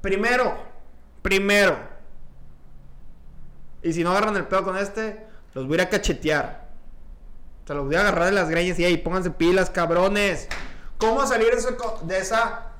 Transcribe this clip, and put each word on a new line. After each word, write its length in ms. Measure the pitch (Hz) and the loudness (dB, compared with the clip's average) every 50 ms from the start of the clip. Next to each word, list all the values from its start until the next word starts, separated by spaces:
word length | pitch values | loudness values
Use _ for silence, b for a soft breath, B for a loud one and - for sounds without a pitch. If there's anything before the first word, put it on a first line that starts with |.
Primero, 540 | - 190 196 196 214 233 247 254 247 196 - - - - - - - - - - - - - - | 0 0 0 2 2 2 2 2 2 0 -2 -4 -10 -12 -12 -14 -14 -14 -16 -18 -20 -20 -20 -8
primero. 540 | - 185 185 190 196 202 202 202 202 185 147 107 - - - - - - - - - - - - - - - - - - - - - - - - - - - - - - - - - - - - - - - - | 0 2 2 4 4 6 6 6 6 6 4 0 -4 -12 -14 -14 -12 -12 -10 -10 -10 -12 -12 -14 -16 -16 -16 -16 -18 -16 -16 -16 -16 -16 -16 -14 -14 -14 -14 -14 -16 -16 -14 -12 -12 -12 -12 -12 -12 -12 -12 -4
Y 100 | - 165 | -2 -2
si 100 | 160 165 | 0 2
no 80 | 170 175 | 2 2
agarran 260 | 185 202 214 220 208 | 4 4 2 2 0
el 100 | 196 170 | -2 -2
pedo 180 | - 185 190 180 | 0 0 0 0
con 120 | 190 185 | 0 -2
este, 480 | 190 202 202 202 220 220 220 208 214 B B B B B B - | -2 -4 -4 -4 -6 -6 -6 -6 -10 B B B B B B -10
los 120 | 131 131 | -8 -4
voy 120 | 135 151 170 | 0 2 2
a 40 | |
ir 40 | 185 | 2
a 20 | 180 | 2
cachetear. 800 | 214 202 208 - 131 127 - 151 151 147 135 - - - - - - - - - - - - - - - - - - - - - - - | 0 0 0 0 -2 0 0 0 2 2 0 -2 -6 -12 -12 -12 -12 -12 -12 -12 -14 -14 -14 -16 -16 -16 -16 -14 -14 -14 -14 -14 -16 -16
O 40 | - | -10
sea, 100 | - 147 | -6 -4
los 100 | 143 139 | -4 -2
voy 80 | 135 151 | 0 2
a 40 | 175 | 4
agarrar 260 | 202 208 190 170 170 | 4 4 4 4 2
de 60 | 185 | 4
las 160 | 202 202 175 160 | 4 2 2 2
greñas 300 | 160 165 175 185 175 156 | 2 2 2 2 2 2
y, 60 | 170 | 4
"Ey, 120 | 175 175 - | 4 4 2
pónganse 320 | - 165 180 190 180 175 | 2 -2 -2 0 -2 -2
pilas, 400 | - - 165 170 180 190 180 180 | 0 4 4 6 6 6 4 2
cabrones". 760 | - 185 170 165 170 170 185 196 202 208 202 196 170 139 - - B B B B B B B B B - | 0 0 0 2 4 4 4 4 4 4 2 2 2 0 -4 -6 B B B B B B B B B 0
¿Cómo 260 | 214 226 226 269 269 | 2 2 4 4 2
salir 240 | 262 254 226 220 233 | 2 4 4 6 4
de 60 | 247 233 | 4 4
ese 180 | - 254 226 | 2 -2 -2
co-, 240 | - 240 214 202 - | -2 -4 -4 -4 -4
de 160 | - 165 190 190 | -4 -2 -2 -2
esa 540 | 190 190 226 226 226 233 233 - - - - - | 0 2 2 2 2 2 0 -6 -8 -10 -12 -12